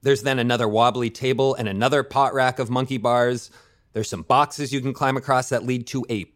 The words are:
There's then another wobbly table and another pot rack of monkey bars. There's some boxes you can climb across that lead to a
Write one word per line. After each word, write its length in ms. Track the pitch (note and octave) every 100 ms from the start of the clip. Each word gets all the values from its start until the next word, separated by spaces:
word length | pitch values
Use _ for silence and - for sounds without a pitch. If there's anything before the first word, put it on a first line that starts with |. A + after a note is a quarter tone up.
There's 220 | C3+ C3+
then 160 | C3+ C3
another 280 | A#2+ A#2+ A2
wobbly 440 | G#2+ A#2+ A#2+ A#2
table 440 | - C3 C3 C3+ C3
and 120 | G#2+
another 340 | G2 B2+ C#3+
pot 300 | C3+ C#3 C3+
rack 260 | C3+ B2+ B2+
of 120 | A#2
monkey 260 | B2+ C3 C3
bars. 540 | A#2+ B2 B2 B2 - - _ _ _
There's 160 | - -
some 140 | F2+
boxes 500 | D#2 C3 D3 - C3+
you 80 | C3+
can 140 | C3
climb 220 | - C3+ C3+
across 320 | C3+ B2+ B2+
that 160 | B2 A#2+
lead 200 | B2+ A#2+
to 180 | C3 A#2+
a 160 | G#2+ E2+